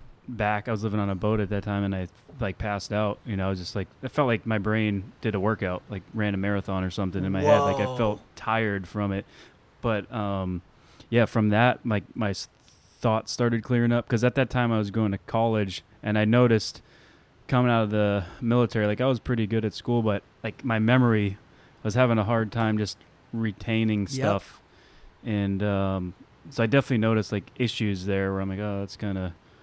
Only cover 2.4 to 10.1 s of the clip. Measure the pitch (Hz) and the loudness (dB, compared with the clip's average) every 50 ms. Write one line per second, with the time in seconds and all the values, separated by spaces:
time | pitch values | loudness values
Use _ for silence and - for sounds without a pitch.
2.4 | 120 98 92 - - 104 104 101 - - 110 104 107 101 104 - - 120 104 95 | -6 -6 -4 -4 -4 -4 -4 -6 -6 -4 -2 -2 0 -2 -2 -6 -6 -6 -4 -2
3.4 | 92 95 98 92 87 - - 104 92 - - - - 123 - 151 143 123 113 104 | -2 -2 -2 -4 -6 -8 -6 -8 -8 -8 -10 -12 -10 -6 -2 0 2 2 0 0
4.4 | - 117 110 104 92 107 107 110 110 107 101 98 98 127 - - - 110 104 98 | -2 -2 -2 -2 0 0 0 2 2 0 0 -2 -6 -8 -10 -6 -4 -2 -2 0
5.4 | 95 107 110 - 101 90 90 90 - - 101 92 - - - 110 107 104 98 98 | 0 0 0 0 -2 -4 -4 -6 -8 -10 -10 -10 -10 -8 -6 -4 -2 -2 -2 -2
6.4 | 95 101 101 98 - - 95 95 92 92 - 107 98 92 82 95 92 95 95 92 | -2 -2 -2 -2 -2 -2 -2 -2 -2 -2 -2 -4 -4 -2 -2 -2 -2 -2 0 2
7.4 | - 95 - - - - - - 101 101 - 117 117 107 104 - - - - - | 4 6 6 6 4 2 0 0 -2 -2 0 0 0 0 0 -2 -8 -20 -18 -8
8.4 | - 113 110 113 113 104 101 98 90 - - 107 104 98 95 101 - - - - | -4 -2 0 0 0 0 -2 -2 -4 -6 -4 -2 -2 0 -2 -4 -6 -10 -16 -20
9.4 | - - _ _ _ _ _ - - 117 110 101 92 - | -20 -20 _ _ _ _ _ -4 -2 0 0 -2 -2 -6